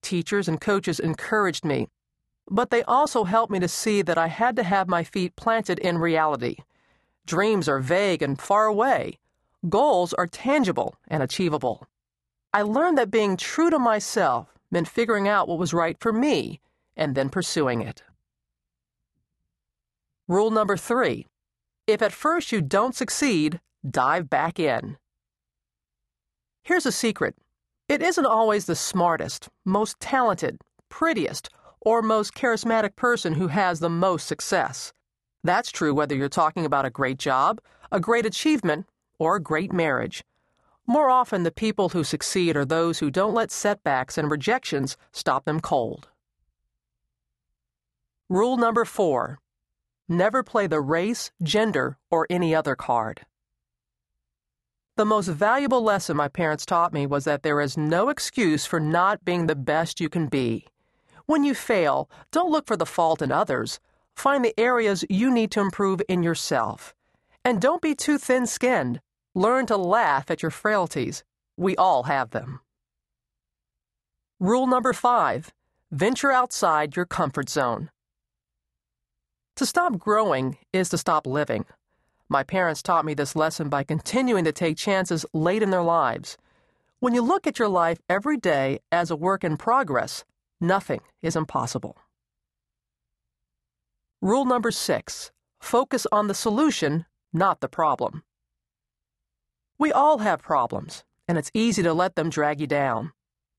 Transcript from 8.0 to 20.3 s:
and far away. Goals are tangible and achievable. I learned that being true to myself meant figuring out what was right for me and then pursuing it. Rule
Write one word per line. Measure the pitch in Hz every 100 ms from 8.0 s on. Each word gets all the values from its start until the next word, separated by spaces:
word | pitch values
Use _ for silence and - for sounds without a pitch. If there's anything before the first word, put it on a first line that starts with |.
| 202 165
and | 143 139
far | - 202 214
away. | 208 254 190 - - _ _ _ _ 170
Goals | 202 294 190 175
are | - 180
tangible | - 247 294 202 - - - -
and | 156
achievable. | 135 - 175 151 127 107 - _ _ _ _ _ _
I | 202
learned | 208 226 349 302
that | 220
being | 220 202 185
true | - - 330
to | 302
myself | 240 214 - 226 160 120 - _ -
meant | 175 214
figuring | - 233 214 196
out | 208 -
what | 170
was | 180
right | 170 165 -
for | 233
me | 220 285 190 - 156 _ _ _ -
and | 156
then | 135 139
pursuing | 185 170 170 135 120
it. | - - - _ _ _ _ _ _ _ _ _ _ _ _ _ _ _ _ _ _ _ _ _
Rule | -